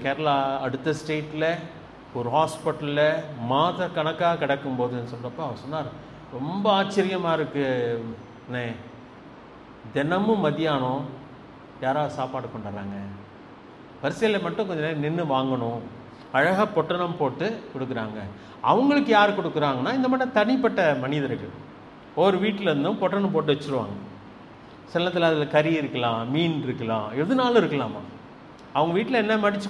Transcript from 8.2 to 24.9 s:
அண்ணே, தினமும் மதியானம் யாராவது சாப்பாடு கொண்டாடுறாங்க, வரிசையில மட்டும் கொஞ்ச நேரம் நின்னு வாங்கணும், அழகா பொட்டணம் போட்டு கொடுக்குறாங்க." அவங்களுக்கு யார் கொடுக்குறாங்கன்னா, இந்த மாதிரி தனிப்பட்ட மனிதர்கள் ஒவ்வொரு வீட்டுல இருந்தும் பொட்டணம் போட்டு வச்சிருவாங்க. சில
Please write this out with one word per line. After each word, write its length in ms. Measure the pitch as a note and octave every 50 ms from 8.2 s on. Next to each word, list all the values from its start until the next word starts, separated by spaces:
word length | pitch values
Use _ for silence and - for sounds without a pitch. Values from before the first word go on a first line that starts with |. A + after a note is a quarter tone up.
| - - - - - -
அண்ணே, 200 | B2 B2 A#2+ A#2 A2+ - - - - - - - - - - - - - - - - - - - - - - A2
தினமும் 520 | - C#3 C#3+ D#3 F3+ F#3+ G#3 A3 A3 G3 E3
மதியானம் 580 | D3+ C#3+ D#3 D#3+ D#3 D3 C3+ B2+ B2+ C3 C#3+ D3+ D3+ - - - - - - - - - - - - - -
யாராவது 320 | B2+ C3 C3+ D3+ D3 C3+
சாப்பாடு 340 | - C#3 C3 B2+ C3 C3 A#2+
கொண்டாடுறாங்க, 520 | A2+ A#2 A2+ G2+ G2+ G2+ G#2 G2 G2 G2+ G2+ G2 G2 G2 G2 - - - - - - - - - - - - - - - - -
வரிசையில 360 | F3+ F3 - A3+ G#3+ G#3 F#3+
மட்டும் 240 | F3 E3+ E3+ - G#3+
கொஞ்ச 160 | F#3 F3 D#3
நேரம் 180 | D3+ D#3+ D#3+ D3
நின்னு 240 | D3 D3+ E3 F3 E3+
வாங்கணும், 540 | D3 C3+ C3 C3 C3+ C3 A#2+ A#2 A#2 A#2 A#2 - - - - - - - - - -
அழகா 320 | - C3 D3 E3+ F#3+ F#3+ G#3+
பொட்டணம் 520 | G#3 - E3 D#3 D#3+ F3 F3+ F3+ E3+ E3 -
போட்டு 420 | D3+ C3 A#2+ D3+ E3 A3 A3+ G#3+ - - - C3+
கொடுக்குறாங்க." 400 | C3 B2 B2+ A2+ A2 G#2+ G#2+ A2 G2+ G2 - - - - - -
அவங்களுக்கு 500 | - A#2+ E3 A3+ C4+ C#4+ D4 C#4+ C#4+ A#3
யார் 300 | A3 G#3 G#3 G3+ G3+ G3
கொடுக்குறாங்கன்னா, 540 | E3+ D#3+ C#3+ D#3 D3 C#3+ C3 B2+ C3 F#3+ B3+
இந்த 140 | C4+ B3+ B3+
மாதிரி 220 | C4 B3+ B3+ B3
தனிப்பட்ட 680 | - G#3+ G#3 A#3 C4 C4 B3+ A3 - G3+ F3 D#3 C#3+ C3
மனிதர்கள் 680 | B2+ C3+ D3 D3+ C#3 B2 A#2 - - - - - - - - - - - - - - - -
ஒவ்வொரு 240 | D3 F3 G3 F#3 F3+
வீட்டுல 220 | G3 A3 G3+ G3+
இருந்தும் 380 | G3+ E3+ D3+ C#3+ C#3+ F3+ A3 -
பொட்டணம் 320 | G3 F3 F#3+ G3+ G3 F3+
போட்டு 220 | D#3 D#3+ D3+ D3+
வச்சிருவாங்க. 420 | C#3+ C#3 - C#3+ C3+ B2 G#2+ G2+ G2+ G2 - - - - - - - - - - - - - - - - -
சில 220 | -